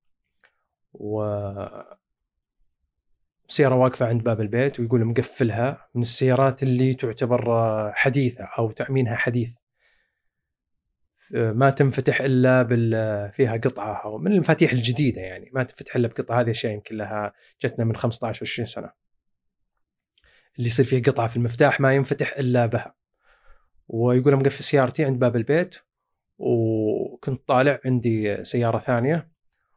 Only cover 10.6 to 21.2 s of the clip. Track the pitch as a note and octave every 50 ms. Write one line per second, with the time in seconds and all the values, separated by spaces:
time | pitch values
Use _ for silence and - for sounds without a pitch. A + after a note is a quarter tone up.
10.6 | _ _ _ _ _ _ _ _ _ _ _ _ _ - - A#2+ A#2 A2 G#2+ A#2+
11.6 | C3+ C3+ C3+ - C#3+ C3+ - C#3 B2+ C#3+ B2+ - - C#3 C3 B2+ B2 B2+ B2+ B2+
12.6 | B2 A2+ A#2+ A#2 A#2 A2+ A2 A2+ A2 A2 G#2 G2+ G2+ G2+ - - C3 A2 A2+ A2+
13.6 | A#2 C3 - G2 G#2 A2 G2+ - - G#2+ G#2+ A#2+ D#3 F#3+ G#3 F3+ D#3+ - D#3 -
14.6 | E3+ - B2 B2 A2+ A#2+ A#2+ C3+ D3 B2 - F#2+ F#2 F#2 F#2 F#2 - - B2+ C3
15.6 | B2 - - - - - - B2 A#2 A2+ - - - - A#2 B2 A#2+ A#2 A2 -
16.6 | - A2+ G#2 G#2 - - A2 G#2+ G#2 G2+ G#2+ G#2 G#2 G2+ - _ _ _ _ -
17.6 | - A#2+ - - A2+ A2+ A2 - - A#2+ A2+ - B2 A2+ - - A#2 - - B2
18.6 | A2+ - - G#2 - - - _ _ _ _ _ _ _ _ _ _ _ _ _
19.6 | _ _ _ _ _ _ _ _ _ _ _ _ _ _ _ _ _ _ _ -
20.6 | A#2+ A#2+ A#2 - B2+ - C3+ B2+ A#2+ C#3 B2+ B2+